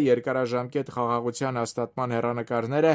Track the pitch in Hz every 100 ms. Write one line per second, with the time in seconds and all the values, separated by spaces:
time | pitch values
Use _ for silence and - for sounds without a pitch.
0 | 143 120 135 131 127 123 123 143 135 123
1 | 117 120 120 120 135 123 113 - 117 -
2 | 123 117 120 120 113 120 113 147 160